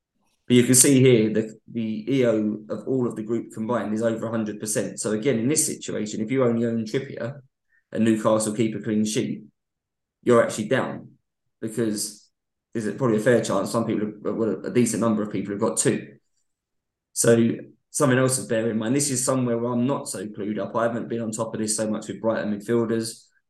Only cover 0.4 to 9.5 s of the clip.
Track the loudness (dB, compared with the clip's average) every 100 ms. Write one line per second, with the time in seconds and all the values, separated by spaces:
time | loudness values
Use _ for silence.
0.4 | 4 4 6 6 6 8 8 6 4 0
1.4 | -2 -6 -12 -6 -6 -6 -2 0 2 2
2.4 | 0 -4 -8 -10 -4 -2 -2 -4 -4 -4
3.4 | -6 -8 -4 -2 -2 -2 -2 -2 -4 -4
4.4 | -4 -6 -4 -4 -4 -4 -2 0 0 2
5.4 | 2 0 0 -4 -8 -6 -6 -4 -2 2
6.4 | 2 2 0 -2 -2 -4 -6 -10 -10 -10
7.4 | -18 _ _ _ _ 0 2 4 2 2
8.4 | 0 -2 -2 -2 -2 0 0 -2 -4 -6
9.4 | -12